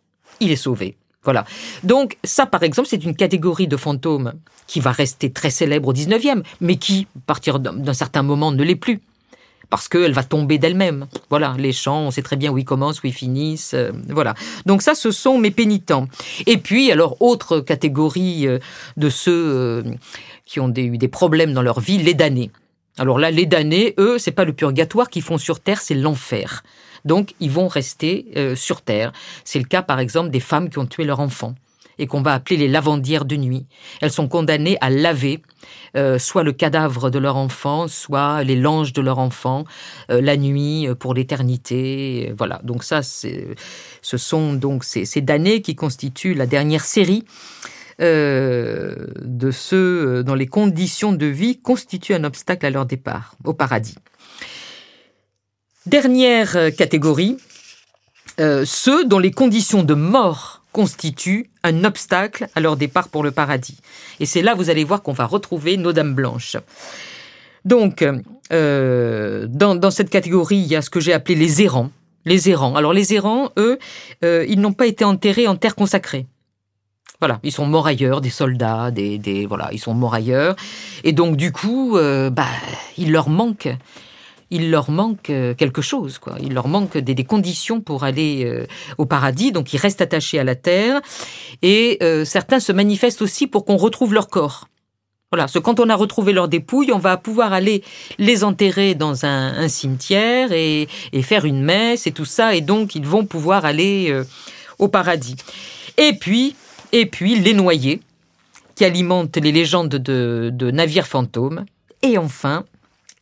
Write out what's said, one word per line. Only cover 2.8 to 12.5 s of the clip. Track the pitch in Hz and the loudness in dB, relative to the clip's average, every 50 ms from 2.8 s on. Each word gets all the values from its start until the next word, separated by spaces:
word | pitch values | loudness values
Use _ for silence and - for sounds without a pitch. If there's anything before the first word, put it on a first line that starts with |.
| 269 - | -2 0
c'est | - 180 147 | -2 -4 -2
une | 170 151 | -4 -2
catégorie | - 196 170 190 180 156 185 170 160 190 | 0 0 0 2 0 0 0 0 0 -2
de | 156 147 | -2 -2
fantômes | 131 - 156 143 131 131 165 151 139 131 117 - 156 - _ _ _ _ | -2 -2 -4 -4 -4 -2 -2 -2 -2 -2 -4 -8 -10 -18 _ _ _ _
qui | - - 165 | -8 -6 -2
va | 123 131 123 | 0 0 2
rester | - 143 131 - - - 131 127 | 2 0 -2 -2 -4 -6 -6 -4
très | - - 151 | -2 -4 -2
célèbre | 127 - 170 147 147 151 135 131 | 0 0 0 0 0 0 0 0
au | 135 | -2
dix-neuvième, | 131 151 165 214 240 240 285 269 214 180 - - - | -2 0 0 0 2 2 2 0 0 -2 -6 -10 -4
mais | 175 170 185 | 0 0 0
qui, | - - - 196 190 196 - - | 0 0 0 0 0 0 -2 -10
à | 135 127 | -14 -4
partir | - 147 - - 156 135 135 | -4 -4 -2 -2 -2 -2 0
d'un, | 131 110 82 | -2 -4 -6
d'un | 113 143 139 131 | -6 -4 -4 -2
certain | - 143 127 - 139 139 | -2 -4 -2 0 0 0
moment, | 143 143 143 151 156 143 | 2 0 2 0 0 2
ne | 131 143 | 2 2
l'est | 165 127 | 2 2
plus. | 127 - - 233 202 _ _ _ _ _ _ _ _ _ _ _ _ _ - | 0 0 -2 -2 -4 _ _ _ _ _ _ _ _ _ _ _ _ _ -4
Parce | - - - - | -4 -4 -2 0
qu'elle | - 175 180 160 135 | 0 2 2 2 2
va | 135 131 | 0 0
tomber | - - 151 147 139 156 | 0 0 0 0 2 0
d'elle-même. | 147 143 160 180 185 196 180 156 139 139 135 - - _ - | 2 2 2 2 2 0 0 0 -4 -8 -12 -14 -16 _ -2
Voilà, | 143 147 151 139 127 127 | -2 0 0 0 -2 -2
les | 139 135 127 | -2 -2 -2
champs, | - - 139 139 156 156 | -2 -2 -2 -2 -2 -2
on | 139 | -4
sait | 123 - 131 | -4 -6 -6
très | - 143 | -4 -4
bien | 139 139 147 | -4 -2 -2